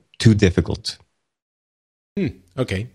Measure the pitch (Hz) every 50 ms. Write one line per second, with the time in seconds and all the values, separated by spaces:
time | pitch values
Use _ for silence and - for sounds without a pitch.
0 | _ _ _ - - 113 107 104 101 92 - - 82 - - - - - - -
1 | _ _ _ _ _ _ _ _ _ _ _ _ _ _ _ _ _ _ _ _
2 | _ _ _ 208 185 117 - - _ _ _ - 127 - 101 92 117 123